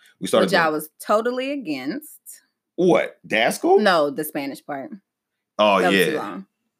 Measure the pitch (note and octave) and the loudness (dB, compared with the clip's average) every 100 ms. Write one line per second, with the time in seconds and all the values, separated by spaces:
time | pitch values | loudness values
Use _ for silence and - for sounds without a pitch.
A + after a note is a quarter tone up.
0 | _ - F#2+ A2+ F3+ F3+ D#3+ D#3 D#3 - | _ -12 -2 0 2 2 0 -2 -8 -12
1 | - G#3+ A#3 B3+ C4 C#4+ F#3+ C3+ C3+ C4 | -2 0 0 -6 -6 -8 -8 -8 -8 -10
2 | - - - - _ _ _ - F3 A2+ | -12 -20 -20 -20 _ _ _ 0 4 4
3 | - - D#3+ A2 B2+ - E4 G4 G#3 E3 | 0 -8 -4 0 0 0 2 4 4 2
4 | D3 C#3 D3+ D3+ C#3 B2+ - C#3 A#2+ G2 | 2 -2 -8 -8 -8 -10 -12 -12 -12 -18
5 | _ _ _ _ _ - G#2 G2 F2+ F#2+ | _ _ _ _ _ 0 2 4 2 2
6 | E2 C#2+ G#2 G3 F#3+ _ _ | 2 -2 -6 -12 -16 _ _